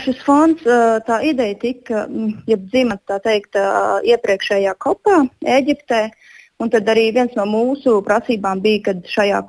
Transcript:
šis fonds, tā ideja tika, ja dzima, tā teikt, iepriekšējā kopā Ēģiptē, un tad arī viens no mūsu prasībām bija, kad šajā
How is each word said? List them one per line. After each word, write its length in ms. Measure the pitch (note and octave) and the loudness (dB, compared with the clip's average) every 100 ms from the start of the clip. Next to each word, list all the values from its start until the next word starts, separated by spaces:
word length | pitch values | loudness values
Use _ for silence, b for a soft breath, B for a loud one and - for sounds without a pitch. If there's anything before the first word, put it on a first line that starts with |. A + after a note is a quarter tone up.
šis 160 | C4+ B3+ | 2 -4
fonds, 440 | - C#4+ D#4+ - A#3 A#3+ A#3 A3 A3+ | 2 4 4 2 2 2 2 0 0
tā 160 | A3+ | -2
ideja 320 | C#4+ C4+ A3 G3+ | 0 -2 -2 -4
tika, 460 | A#3+ B3+ - G#3+ G#3 A3 A3 G#3+ - | -6 -6 -6 -6 -4 -6 -6 -6 -2
ja 120 | G#3+ | -2
dzima, 400 | F#3+ B3+ B3 G3+ - | 0 0 0 -2 -6
tā 160 | G3 | -4
teikt, 320 | A3+ G#3+ G#3 G3+ | 0 -2 -2 -2
iepriekšējā 1200 | G3 G3+ G3 G3 - A#3+ A3 G3 - G3+ G3 F#3+ | 0 0 0 0 2 2 0 -2 -2 0 0 -2
kopā 460 | - G4 - F4+ C4+ - | -4 -2 2 4 2 -2
Ēģiptē, 680 | - C4 C4 C#4+ - A3+ A3 b b b b - | 0 2 2 -2 -2 -2 -2 b b b b -8
un 60 | A3+ | -2
tad 160 | A3+ G#3 | 0 2
arī 220 | A3 A3+ | 2 2
viens 220 | A3+ B3 A#3+ | 2 0 -2
no 80 | |
mūsu 540 | G3+ G#3+ A#3+ C#4 C4+ G#3+ G3 | -2 0 0 0 2 2 2
prasībām 560 | G#3 A#3 A3+ F#3+ F#3+ | -2 0 -2 -2 -2
bija, 220 | G#3 G#3+ G#3 | 0 0 -2
kad 160 | F#3+ - | -6 -4
šajā 300 | - G3+ G3 | -2 0 0